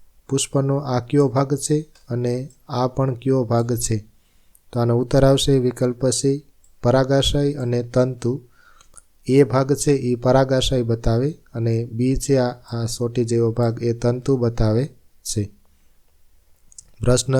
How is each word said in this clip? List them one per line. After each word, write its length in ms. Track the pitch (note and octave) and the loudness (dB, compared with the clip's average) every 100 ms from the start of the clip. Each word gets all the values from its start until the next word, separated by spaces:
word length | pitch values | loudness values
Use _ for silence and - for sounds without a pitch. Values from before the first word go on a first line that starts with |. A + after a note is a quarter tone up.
| - _ - | -20 _ -6
પુષ્પનો 480 | C3+ - C#3 C3+ C#3 | -4 -2 -2 0 -2
આ 240 | C3 B2 | -2 -4
કયો 280 | A#2+ C#3+ C3+ | 0 2 2
ભાગ 260 | B2+ C#3 | 0 -2
છે 320 | C#3 - D3+ D#3 _ - | -2 -2 -2 -4 _ -8
અને 420 | A#2+ A#2+ B2 C3 - - | -4 -2 -4 -8 -16 -8
આ 180 | B2 B2 | -4 -2
પણ 280 | C3+ C3+ | -2 -4
કયો 300 | A#2+ C3 C3 | -2 0 0
ભાગ 300 | A2+ A#2 A#2 | 2 0 0
છે? 300 | A#2+ - A2 - _ _ _ _ _ _ | -2 -2 -4 -6 _ _ _ _ _ _
તો 80 | A#2+ | -2
આનો 140 | A#2+ A#2+ | 0 0
ઉત્તર 260 | B2 C#3 | 2 4
આવશે 340 | C3+ C3+ C#3+ C3+ | 4 4 2 2
વિકલ્પ 520 | B2 A#2 B2 A#2 C3 | 0 -2 -4 -2 -2
સી, 340 | - C#3 C#3+ - _ _ _ | 0 -2 -2 -6 _ _ _
પરાગાશય 680 | A#2+ C3 C3 C#3 B2 C#3+ C#3+ | 2 2 2 2 2 0 0
અને 300 | C#3+ A#2+ A#2+ | -2 -2 -4
તંતુ. 500 | A#2+ B2+ B2+ A#2+ A#2+ C3+ - _ _ - - - - _ - | 0 0 0 -2 -4 -4 -8 _ _ -20 -20 -20 -20 _ 2
એ 140 | C3+ | 4
ભાગ 300 | B2 C3 C3+ | 4 2 0
છે 180 | B2+ D3+ | 0 0
એ 220 | C3+ B2 | 0 0
પરાગાશય 680 | A#2+ B2+ C3 C3 C3 - C3 | 0 2 4 4 0 0 0
બતાવે 480 | A#2 A2+ A#2 A#2 C#3+ - _ | 0 -2 0 0 0 -6 _
અને 300 | A#2 A#2 A2+ | -4 -2 -2
બી 320 | A#2+ A2+ B2+ C3 | -4 -2 -2 0
છે 200 | - C3+ | 0 0
આ, 140 | B2 A#2+ - | 0 -4 -10
આ 140 | A#2 A#2 | -6 -6
સોટી 380 | - A#2+ A#2+ | -4 -4 -2
જેવો 280 | A2+ A#2 A#2 | 0 0 0
ભાગ 300 | A2+ A#2 A#2 | 0 -2 -2
એ 100 | A#2 | -4
તંતુ 440 | A#2 A#2+ B2+ C#3 C3 | -2 -2 -2 0 0
બતાવે 480 | A#2 A#2 A2 A2+ D3+ - _ _ | 0 2 2 0 -2 -8 _ _
છે. 180 | - G#2 G2 - _ _ _ _ _ _ _ _ _ _ _ - - - | -8 -6 -6 -10 _ _ _ _ _ _ _ _ _ _ _ -20 -20 -4
પ્રશ્ન 340 | B2 B2 - | 0 2 2